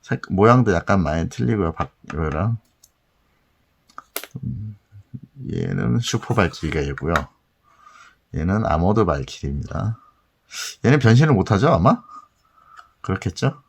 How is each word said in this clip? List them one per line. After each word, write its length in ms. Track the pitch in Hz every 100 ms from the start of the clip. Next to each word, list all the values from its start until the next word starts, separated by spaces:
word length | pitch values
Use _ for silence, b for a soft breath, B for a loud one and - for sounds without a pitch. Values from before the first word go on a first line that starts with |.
색-, 200 | - 131 -
모양도 420 | 92 110 123 107
약간 300 | 85 - 98
많이 260 | 76 80 82
틀리고요, 440 | - 120 107 85
박-, 200 | - - _ -
이거랑. 460 | 78 78 76 104 113 _ _ _ _ _ _ _ _ _ _ _ _ _ - _ - - -
음, 320 | 127 127 107 104 _ 101 _ 127 - 139 -
얘는 460 | 85 - 92 107 120
슈퍼 340 | 117 117 -
발키리가 520 | 110 87 - 80 78 71
얘고요. 280 | 67 76 80 71 _ _ _ b b b b b b _
얘는 300 | - 82 104
아머드 400 | 110 78 90 107
발키리입니다. 960 | 92 71 65 - 71 71 - - 107 113 _ _ _ _ _ B B B
얘는 140 | 117 143
변신을 360 | 113 120 156
못하죠, 340 | 110 98 101 139
아마? 340 | 85 104 233 B B B _ _ B B B B _
그렇겠죠? 600 | - 95 95 - 131 -